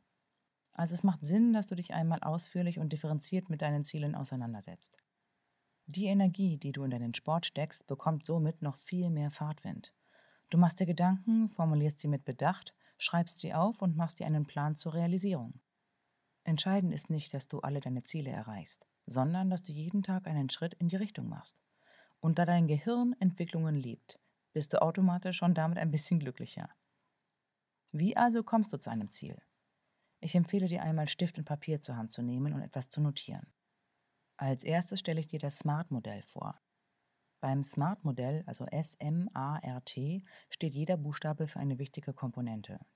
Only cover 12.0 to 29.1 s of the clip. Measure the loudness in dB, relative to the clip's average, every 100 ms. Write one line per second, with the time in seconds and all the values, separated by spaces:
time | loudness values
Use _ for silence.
12 | -2 -2 -2 0 0 0 -8 _ _ _
13 | 0 0 0 -2 -2 2 0 2 0 2
14 | 0 -2 0 0 0 -2 -2 -2 -2 0
15 | 0 2 0 -2 -4 -12 _ _ _ _
16 | _ _ _ _ -2 0 2 2 2 0
17 | -2 -2 -2 -8 -6 -6 -4 -4 -2 -4
18 | -4 -6 -4 -6 -6 -10 -10 -16 _ _
19 | -6 0 0 2 0 0 -4 -6 -2 -2
20 | 0 -2 0 0 0 -2 -4 0 0 0
21 | -4 -4 -6 -8 -12 -20 _ _ _ -20
22 | _ _ 2 4 4 6 6 4 2 2
23 | 2 4 2 2 -4 0 0 0 -2 -8
24 | _ -20 _ _ _ -4 2 4 4 6
25 | 4 4 -2 2 4 6 4 2 2 2
26 | 2 2 0 -6 -10 -10 -12 -14 _ _
27 | _ _ _ _ _ _ _ _ _ 0
28 | 2 6 4 4 2 2 2 -2 -4 -4
29 | -4